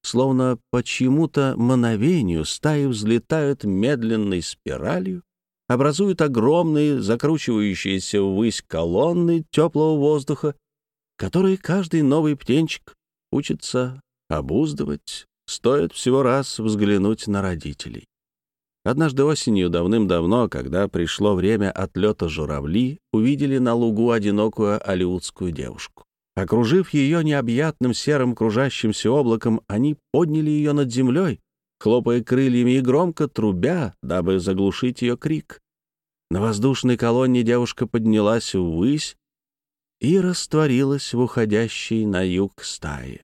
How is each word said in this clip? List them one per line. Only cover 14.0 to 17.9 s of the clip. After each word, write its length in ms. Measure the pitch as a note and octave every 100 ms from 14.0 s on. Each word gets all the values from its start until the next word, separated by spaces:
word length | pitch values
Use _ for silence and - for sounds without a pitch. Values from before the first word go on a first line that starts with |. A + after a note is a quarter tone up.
| _ _ _
обуздывать, 920 | D#2 C2 F#2+ D#3 D3 C#2+ D2 - - - _ -
стоит 460 | - A#2 C#3+ E3
всего 300 | - B2+ C3
раз 360 | B2+ C3+ C3 -
взглянуть 680 | A2 G#2 G2+ G2+ G2+ A2 -
на 160 | G2+
родителей. 640 | F#2+ E2 D2+ C#2 -